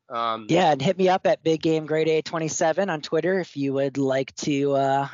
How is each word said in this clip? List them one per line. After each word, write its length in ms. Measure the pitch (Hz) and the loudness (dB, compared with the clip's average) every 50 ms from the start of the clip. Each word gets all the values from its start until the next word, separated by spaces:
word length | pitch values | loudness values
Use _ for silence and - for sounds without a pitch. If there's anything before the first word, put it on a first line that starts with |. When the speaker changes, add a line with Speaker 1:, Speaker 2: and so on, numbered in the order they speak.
| _ - | _ -10
Speaker 1:
Um, 380 | 131 117 117 117 113 113 110 107 | -6 -4 -2 -2 -2 -4 -2 0
Speaker 2:
Yeah, 220 | 160 175 185 165 | 2 2 4 4
and 100 | 151 135 | 2 2
hit 160 | 135 180 185 | 0 -2 0
me 120 | - 190 185 | 2 2 2
up 180 | 180 190 - | 2 2 2
at 160 | 185 160 - - | 0 0 0 0
Big 180 | 160 160 156 | 0 0 0
Game 260 | - 165 160 160 156 | 0 0 0 0 -2
Grade 200 | 151 156 156 160 | -2 -2 0 0
A 160 | 160 156 156 151 | 2 0 0 -2
twenty-seven 680 | - - 165 160 156 - - 180 160 156 165 196 196 | -2 -4 -4 -4 -4 -2 0 0 0 2 0 0 -2
on 120 | 165 151 | -2 -6
Twitter 400 | - - - 160 156 175 190 190 | -6 -2 -2 0 0 2 0 0
if 160 | 170 - - | -2 -4 -6
you 160 | 143 139 139 131 | -4 -4 -2 0
would 260 | 135 139 139 131 143 | 0 -2 -2 0 0
like 340 | 139 135 131 135 135 - - | 0 0 0 0 -2 -4 -6
to, 380 | - - 156 147 139 143 143 139 | -8 -4 -2 0 0 0 2 2
uh, 340 | 135 139 135 135 139 139 135 | 2 2 2 2 0 0 -2